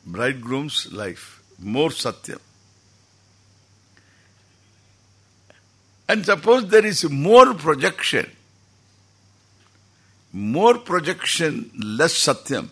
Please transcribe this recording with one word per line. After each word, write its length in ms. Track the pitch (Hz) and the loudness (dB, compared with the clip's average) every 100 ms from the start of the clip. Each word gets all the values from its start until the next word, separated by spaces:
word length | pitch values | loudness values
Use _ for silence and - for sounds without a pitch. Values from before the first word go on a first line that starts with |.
| 87 | -12
bridegroom's 840 | 90 123 135 117 131 147 - - | -4 -4 -4 -8 -8 -6 -8 -8
life. 500 | 95 101 85 - - _ - | -10 -10 -12 -20 -20 _ -16
More 300 | 95 120 160 | -6 0 0
satyam. 520 | - 123 - - - _ _ _ _ _ _ _ _ _ _ _ _ _ _ _ _ _ _ _ _ _ _ _ _ _ _ _ _ _ _ _ _ _ _ _ _ - | -2 -8 -8 -14 -16 _ _ _ _ _ _ _ _ _ _ _ _ _ _ _ _ _ _ _ _ _ _ _ _ _ _ _ _ _ _ _ _ _ _ _ _ -4
And 200 | 220 185 | -2 0
suppose 420 | 196 180 254 196 | 0 4 2 6
there 160 | 214 | 4
is 240 | 214 175 165 | 4 -4 -4
more 460 | 139 160 240 254 | -2 6 8 8
projection, 760 | 196 151 143 175 - - 127 - - _ _ _ _ _ _ _ _ _ _ _ _ _ _ _ _ _ _ _ | 4 -2 0 -2 -2 -2 -2 -4 -12 _ _ _ _ _ _ _ _ _ _ _ _ _ _ _ _ _ _ _
more 420 | 92 104 139 220 233 | -8 -4 2 4 2
projection, 920 | - 175 151 - - - 160 120 113 - | 0 -2 -2 -6 -4 -2 -2 -4 -10 -10
less 300 | 107 110 165 | -8 0 0
satyam. 560 | - - 131 - 127 69 | 2 0 -2 -4 -8 -8